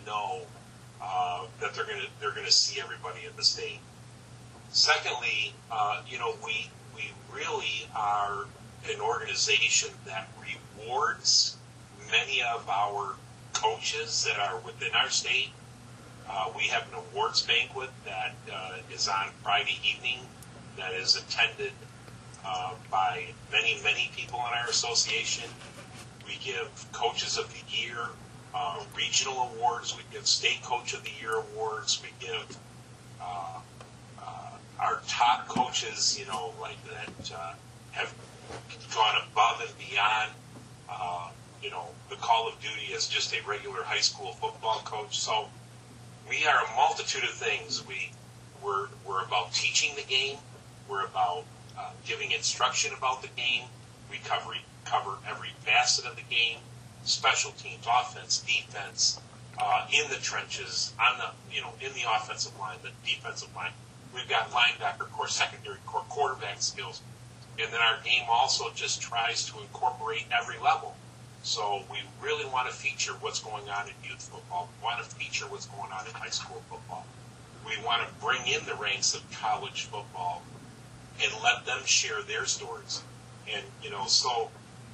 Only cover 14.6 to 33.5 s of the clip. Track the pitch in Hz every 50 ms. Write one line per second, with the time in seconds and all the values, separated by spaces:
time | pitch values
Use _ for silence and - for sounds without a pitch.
14.6 | - - - - 101 98 - - - - - - - - - - - - - -
15.6 | - - - - - - - - - - - - - - - - 110 - - -
16.6 | - - - 117 - - - 453 - - - 403 440 - - - - - - -
17.6 | 403 - - - - - - - - - 117 110 110 113 - - - 110 101 98
18.6 | - 95 92 92 - - - - - 101 98 98 98 98 - - - - 101 104
19.6 | 101 - - - - - - - - - - - - - - - - - - -
20.6 | - - - 98 95 92 117 117 - - - 117 - - - - - - - -
21.6 | - - - - - - - - - - - - - - - - - 98 92 92
22.6 | 92 92 85 - - - 95 95 92 90 90 - - - - - - - - -
23.6 | - - - - - - - - - - - - - - 120 123 120 120 120 120
24.6 | - 110 - - 113 - 117 113 - - 110 113 - - - - - - - -
25.6 | - - - - - - - - - - - - - - - - - 392 403 466
26.6 | 466 - - - - - - - - - - - - - - 453 453 - - -
27.6 | - - - - - - - - - - - - - - - - - - - -
28.6 | - - - 147 135 - - - - - - - - 202 196 381 370 - 226 226
29.6 | - - - - - - - - - - - - - - - - - - - -
30.6 | - - 123 110 - - - - - - - - - 440 453 453 440 415 427 440
31.6 | 440 440 440 415 415 - - - - - - - - 466 453 440 - - - -
32.6 | - - - - - - - - - - - - 87 90 90 87 85 85